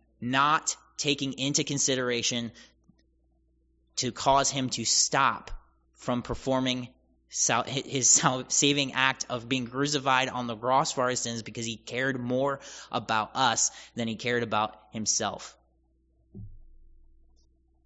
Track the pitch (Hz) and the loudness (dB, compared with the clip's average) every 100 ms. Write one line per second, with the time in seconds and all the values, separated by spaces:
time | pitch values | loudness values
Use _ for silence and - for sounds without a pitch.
0 | _ _ 120 131 147 160 - - _ - | _ _ 0 2 4 2 0 -8 _ -4
1 | 147 143 135 123 135 147 147 143 - 131 | -2 -2 -4 -4 -2 -2 -2 -2 0 0
2 | 123 120 113 120 117 - - _ _ _ | 0 -2 -2 -2 -6 -12 -20 _ _ _
3 | _ _ _ _ _ _ _ _ _ - | _ _ _ _ _ _ _ _ _ -6
4 | 127 - 143 135 139 143 131 - 110 - | -6 0 4 4 4 0 -2 -2 0 2
5 | - 143 131 104 - - - _ _ _ | 4 4 4 2 -6 -12 -12 _ _ _
6 | - 123 - 117 - 131 131 127 123 - | -2 -2 -2 -4 0 2 2 -2 -6 -16
7 | _ _ _ - - 120 - 143 - 135 | _ _ _ -2 2 2 0 -4 -4 2
8 | 120 - 156 127 127 - 143 143 135 127 | 4 6 4 0 0 4 4 4 0 2
9 | 131 131 - 123 117 131 120 127 143 147 | 2 0 -6 -6 -2 -4 -2 -2 0 0
10 | 131 131 131 101 120 107 123 135 156 - | 2 2 2 -2 -6 -2 2 2 2 0
11 | 123 123 117 117 110 110 113 110 - 120 | 0 0 -4 -6 -8 -8 -8 -8 -8 -2
12 | 135 131 120 127 139 139 - - - 123 | -2 -2 -2 0 0 -2 -10 -18 -8 -6
13 | 107 110 107 131 127 113 - - - - | 0 0 0 2 2 2 0 -4 -12 -6
14 | 113 107 120 120 113 107 107 - - 117 | -6 -4 0 0 0 0 0 -4 -12 -6
15 | 104 - 104 - - - _ _ _ _ | -2 -2 -2 -4 -12 -20 _ _ _ _
16 | _ _ _ 196 - - - - - - | _ _ _ -16 -16 -16 -20 -20 -20 -20
17 | - _ _ _ _ _ _ _ | -20 _ _ _ _ _ _ _